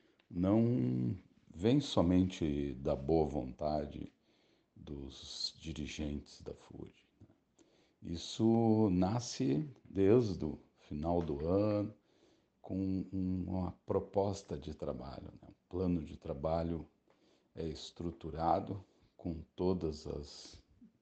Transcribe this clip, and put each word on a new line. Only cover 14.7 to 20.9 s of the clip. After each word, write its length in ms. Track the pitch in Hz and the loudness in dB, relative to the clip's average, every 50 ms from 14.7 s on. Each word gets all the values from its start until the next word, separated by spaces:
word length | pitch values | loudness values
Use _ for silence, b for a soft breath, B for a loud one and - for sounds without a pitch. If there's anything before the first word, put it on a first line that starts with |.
| 76 | -8
trabalho, 580 | - 76 73 67 62 67 69 - - - - - - | -6 -6 -6 -6 -6 -10 -10 -12 -12 -14 -14 -16 -18
né? 60 | - - | -20 -20
O 60 | - _ _ _ | -20 _ _ _
plano 360 | 90 90 95 90 87 85 73 | -4 -2 0 2 2 0 -2
de 120 | 76 78 | -6 -12
trabalho 720 | - - 82 73 67 71 80 80 85 82 85 87 80 78 - _ _ _ _ _ _ _ _ _ _ _ _ _ | -12 -8 -8 -6 -4 -2 0 0 0 0 -2 -4 -4 -6 -10 _ _ _ _ _ _ _ _ _ _ _ _ _
é 100 | - 82 | -6 -6
estruturado 1120 | 80 73 71 - - - - 85 85 82 - - 80 76 80 82 82 82 98 - 110 104 101 - _ _ _ _ _ _ | -6 -6 -8 -12 -14 -10 -6 -6 -6 -6 -8 -10 -8 -4 -2 2 2 2 2 0 -4 -8 -8 -10 _ _ _ _ _ _
com 240 | - - 87 80 80 80 - _ | -8 -6 -6 -6 -6 -10 -12 _
todas 500 | - 90 92 95 87 80 78 76 76 - | -2 0 2 2 2 0 -4 -4 -6 -8
as 500 | - 73 73 73 - - - - - - - _ _ _ _ - - | -8 -8 -8 -10 -12 -16 -18 -18 -20 -20 -20 _ _ _ _ -20 -20